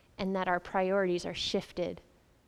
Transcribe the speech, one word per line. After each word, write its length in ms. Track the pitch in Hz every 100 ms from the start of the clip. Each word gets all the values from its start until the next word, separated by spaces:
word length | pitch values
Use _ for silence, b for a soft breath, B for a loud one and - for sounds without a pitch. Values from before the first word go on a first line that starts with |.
| b -
and 140 | 190 190
that 120 | 185
our 120 | 175
priorities 680 | - 196 185 196 185 175 175
are 80 |
shifted 680 | 175 - 202 - - 170 - - _ _ _